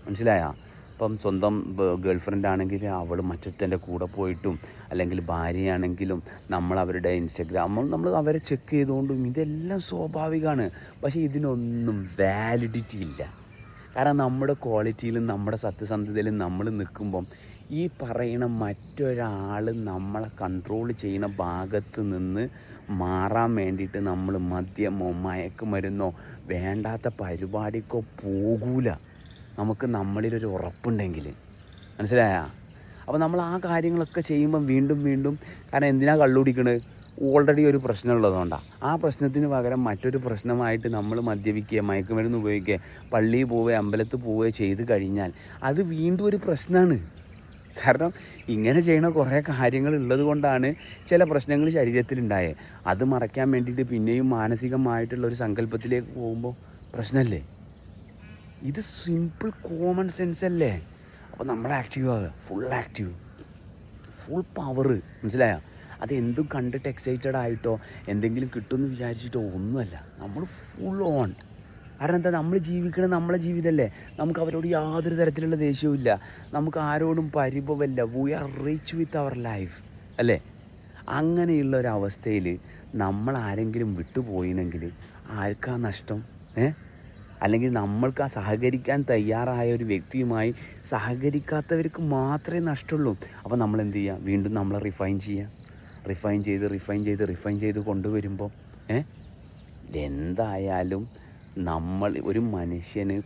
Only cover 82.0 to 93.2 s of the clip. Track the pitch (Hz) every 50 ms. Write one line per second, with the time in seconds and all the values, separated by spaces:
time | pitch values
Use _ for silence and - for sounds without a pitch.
82 | 101 101 101 - - 117 107 101 90 87 87 - - - - - - - - 113
83 | 101 95 98 101 107 131 135 127 113 101 101 107 113 110 107 117 117 107 98 87
84 | 82 - - 131 123 113 98 92 90 90 90 92 90 87 80 82 82 87 85 -
85 | - - - - - - 107 104 98 101 107 - - 131 127 120 120 107 95 -
86 | - - 104 107 110 - - - - - - - 123 147 156 - - - - -
87 | - - - - - - - - - 101 110 113 123 127 120 113 101 101 101 110
88 | 123 131 131 - 139 135 - 110 95 107 107 107 123 127 127 127 127 123 139 143
89 | 139 131 123 110 104 107 110 117 120 127 123 120 120 120 120 117 117 110 101 92
90 | - - - 131 127 120 117 110 110 120 120 - - - - - - - - 110
91 | 101 120 123 123 131 147 143 147 143 - 156 151 143 - 165 160 160 160 - -
92 | 165 151 139 131 131 135 143 151 - - 170 175 170 160 147 135 - - 156 151
93 | 143 127 98 92